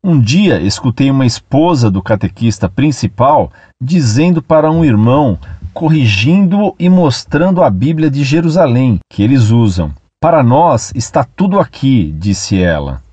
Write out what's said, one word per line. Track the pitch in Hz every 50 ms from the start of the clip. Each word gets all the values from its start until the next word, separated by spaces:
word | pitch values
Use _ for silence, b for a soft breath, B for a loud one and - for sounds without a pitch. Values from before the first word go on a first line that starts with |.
Um | - 185 165 139
dia | 117 104 139 185 208 180 117 85
escutei | 80 98 - - - 127 113 - 135 135
uma | 135 135 131
esposa | 120 - - _ _ - 139 160 175 170 135 120 107
do | 95 95
catequista | 90 - - 101 - 92 - - 117 117 107 - - 87
principal | - - 135 156 135 - - - - - 120 139 156 139 95 - b b b b b _
dizendo | 123 131 175 180 139 113 104 131 160 180 180 160
para | - - 160 156 151 156
um | 160 165 165
irmão, | 147 110 104 110 120 131 147 147 123 92 - B B B B B -
corrigindo-o | - - 165 160 160 156 131 110 101 98 113 147 175 196 202 175 196 202 208 190 -
e | _ 175 180
mostrando | 185 185 170 143 120 - - - - 147 170 190 185 175
a | 170 131
Bíblia | 98 90 120 151 165 156 156 156
de | 135 143 143
Jerusalém, | 131 143 170 170 170 151 190 170 135 117 123 131 127 107 85 - _
que | - -
eles | 98 117 139 135 113 104
usam. | 117 120 117 104 90 90 82 73 69 - _ _ _ _ -
"Para | 165 170 156
nós | 131 117 123 147 170 170 131 110 - -
está | - 123 113 - - 156
tudo | 131 - _ - 185 196 190 196
aqui", | - - - - - 135 131 117 82 76 76 78
disse | 87 101 98 - - - 104 95
ela. | 90 87 82 76 71 69 65 62 - _